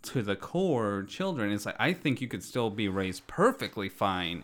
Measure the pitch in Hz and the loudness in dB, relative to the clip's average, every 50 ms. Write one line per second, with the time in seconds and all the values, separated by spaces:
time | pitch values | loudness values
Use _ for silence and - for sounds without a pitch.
0 | - - - 139 107 101 98 - - - - 170 190 185 151 120 113 104 101 98 | -14 -4 -2 -2 0 0 -2 -2 -2 -4 -2 0 2 2 2 2 2 2 0 0
1 | 98 - - - 190 190 180 139 110 101 104 101 - 110 - - 110 143 180 - | -2 -4 -4 -4 -2 -2 0 0 0 0 0 0 -2 -4 -2 2 2 2 2 2
2 | - 156 131 - 131 120 - 98 - - - 127 120 113 101 107 110 98 92 98 | 2 0 0 0 -2 -6 -6 -8 -8 -4 -2 0 0 0 0 0 0 0 2 2
3 | 95 92 90 - - - - - 180 240 262 - - 101 - - 101 95 - - | 0 0 -2 -6 -8 -10 0 4 4 4 4 2 -6 -8 -4 -4 -4 -4 -2 0
4 | 110 98 95 90 90 85 85 85 | 2 2 2 2 0 -2 -2 -4